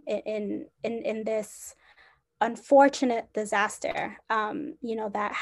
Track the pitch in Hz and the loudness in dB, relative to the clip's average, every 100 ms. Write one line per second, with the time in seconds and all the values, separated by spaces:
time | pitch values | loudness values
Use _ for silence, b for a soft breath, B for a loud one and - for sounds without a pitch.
0 | - 208 - 214 202 208 - _ 226 233 | -4 -4 -4 -4 -4 -6 -10 _ -6 -4
1 | - 220 220 220 208 - - - b b | -4 -4 -2 -2 -4 -12 -20 -20 b b
2 | b b _ - 226 226 - 277 277 277 | b b _ -2 -2 -2 6 8 8 6
3 | 254 226 226 - 214 208 208 - - 147 | 0 0 -4 -6 0 2 0 -2 -4 -4
4 | 190 208 - 220 214 214 - - 233 220 | -6 -8 -2 -2 -2 -4 -8 -8 -6 -4
5 | 214 208 208 - | -4 -2 -4 -2